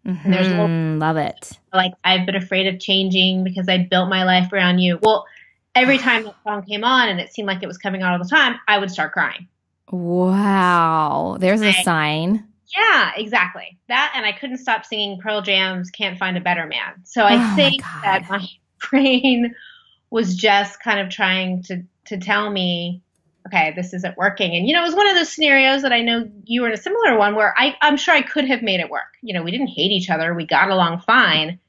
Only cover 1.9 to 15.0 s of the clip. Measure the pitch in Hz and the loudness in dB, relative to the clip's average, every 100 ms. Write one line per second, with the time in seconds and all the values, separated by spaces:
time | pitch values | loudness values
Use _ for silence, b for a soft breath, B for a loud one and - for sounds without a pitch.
1.9 | - 185 185 180 190 185 190 190 185 - | -2 0 2 0 -4 -2 -2 0 -4 -2
2.9 | 190 190 185 185 185 185 185 185 185 180 | 0 2 2 2 2 -2 -2 0 0 2
3.9 | 180 180 185 185 180 180 196 180 180 180 | 0 2 0 2 2 2 0 2 4 2
4.9 | 170 214 208 B B B B _ 254 254 | 2 2 2 B B B B _ 2 4
5.9 | 269 254 226 220 - 214 208 190 208 233 | 2 2 0 -2 -12 -8 -8 -6 -4 2
6.9 | 262 233 180 175 - 202 185 190 185 196 | 2 2 -2 -6 -8 -6 -6 -8 -8 -6
7.9 | 190 185 175 180 302 262 240 - 208 196 | -2 -2 -2 0 2 2 0 0 0 -2
8.9 | 175 156 - 143 - 180 _ _ _ _ | -4 -4 -2 -4 -6 -18 _ _ _ _
9.9 | 180 170 180 185 190 202 196 180 175 165 | -6 -2 0 2 2 2 2 4 4 4
10.9 | 160 151 143 160 - 185 214 214 185 180 | 2 0 -2 -4 -2 0 2 2 2 0
11.9 | 165 151 156 170 214 - _ _ 359 440 | 0 0 -2 -2 -2 -4 _ _ 0 2
12.9 | 311 180 - 214 220 180 180 85 _ - | 2 2 -4 -2 -2 -2 -6 -18 _ -4
13.9 | 247 294 277 214 202 277 254 254 220 - | -2 -2 -2 -4 -6 -10 -8 -4 -4 -4
14.9 | 214 | -6